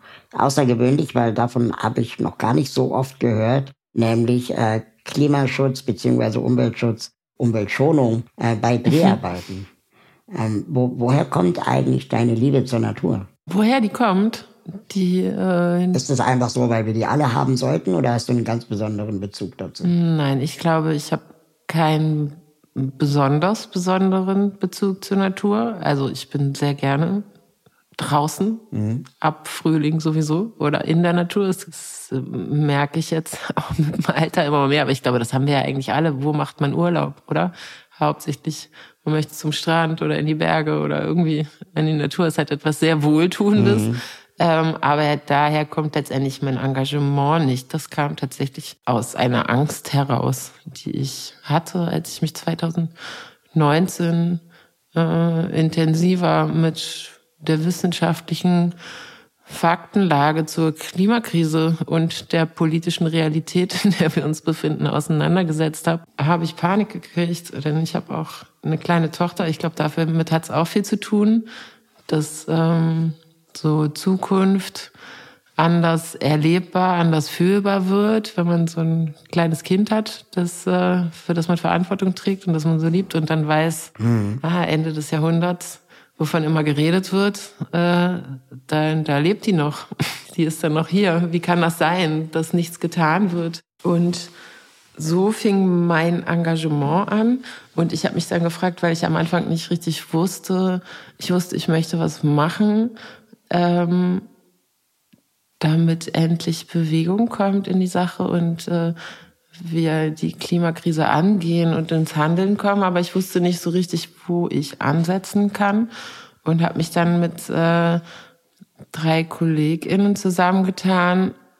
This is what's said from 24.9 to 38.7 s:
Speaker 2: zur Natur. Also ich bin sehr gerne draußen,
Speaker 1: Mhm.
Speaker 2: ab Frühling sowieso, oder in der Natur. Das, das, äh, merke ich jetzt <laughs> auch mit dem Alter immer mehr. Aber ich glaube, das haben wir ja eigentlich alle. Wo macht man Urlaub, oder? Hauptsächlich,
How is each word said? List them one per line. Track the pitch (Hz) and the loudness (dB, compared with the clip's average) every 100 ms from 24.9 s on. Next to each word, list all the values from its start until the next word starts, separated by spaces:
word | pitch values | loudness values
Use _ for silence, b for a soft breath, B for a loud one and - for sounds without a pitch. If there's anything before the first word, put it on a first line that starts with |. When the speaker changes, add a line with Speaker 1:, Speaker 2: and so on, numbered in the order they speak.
| 190 | -2
Speaker 2:
zur | - 196 | -2 0
Natur. | 190 190 202 208 233 196 | 0 0 0 0 -2 -2
Also | 156 143 135 | -2 0 -2
ich | 135 - | -4 -6
bin | 143 139 139 | -2 -2 0
sehr | 143 139 | -2 -2
gerne | 139 139 165 202 208 - _ _ _ _ _ - | 0 0 0 -2 -6 -14 _ _ _ _ _ -10
draußen, | 143 147 151 - 202 226 - | -2 0 0 0 -2 -2 -6
Speaker 1:
Mhm. | 110 107 120 - _ | -4 -2 -2 -6 _
Speaker 2:
ab | 160 156 - | -4 -2 -8
Frühling | - 165 160 147 160 | -4 0 2 2 0
sowieso, | 160 156 151 160 226 - | 0 0 0 0 -2 -4
oder | 147 151 - | -2 -2 0
in | 160 | 2
der | 170 | 2
Natur. | 175 175 202 196 | 2 0 0 0
Das, | 185 - | -2 -8
das, | - - - - | -16 -16 -16 -8
äh, | 131 | -6
merke | 131 127 - 147 151 143 143 165 | -6 -6 -2 0 2 2 0 -2
ich | 160 | -2
jetzt | 160 - - - | -4 -4 -8 -6
<laughs> | - | -4
auch | - - | -2 0
mit | 151 - | 0 0
dem | 151 131 | -2 0
Alter | 156 - 147 | 0 0 0
immer | 147 139 | 2 2
mehr. | 147 | 2
Aber | 131 | 0
ich | 135 | 0
glaube, | 131 123 | 0 0
das | 117 | 0
haben | 135 143 | 0 2
wir | 143 | 2
ja | |
eigentlich | 73 139 131 | 0 -4 -2
alle. | 135 160 135 | 0 0 0
Wo | 147 | -2
macht | 151 143 - | -2 -4 -2
man | 143 | -2
Urlaub, | 151 170 165 143 143 - | 0 0 0 -2 -6 -6
oder? | 151 175 170 B B B - | -2 -2 -4 B B B -2
Hauptsächlich, | 151 151 - 139 - 151 - | -2 -2 -6 -8 -8 -8 -12